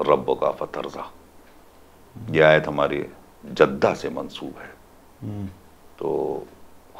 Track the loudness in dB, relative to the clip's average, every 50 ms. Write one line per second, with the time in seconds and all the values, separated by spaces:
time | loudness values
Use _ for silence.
0 | 2 2 2 2 2 0 -2 0 0 -2 -2 -4 -8 -8 -8 -8 -10 -10 -10 -12
1 | -14 -14 -16 -20 -20 -20 -20 -20 -20 -20 -20 -20 -20 -20 -20 -20 -20 -20 -20 -20
2 | -20 -20 -18 -14 -8 -2 4 6 8 8 8 6 4 2 0 0 0 0 0 -2
3 | -6 -8 -12 -18 -20 -20 -20 -20 -18 -4 2 4 4 4 4 2 0 0 0 0
4 | -6 -8 -6 -8 -8 -10 -10 -12 -12 -12 -12 -14 -16 -20 -20 -20 -20 -20 -20 -20
5 | -20 -20 -20 -14 -12 -10 -10 -8 -10 -10 -12 -16 -20 -20 -20 -20 -20 -20 -12 -8
6 | -4 -4 -2 -2 -2 -4 -4 -6 -10 -12 -18 -20 -20 -20 -20 -20 -20 -20 -8 2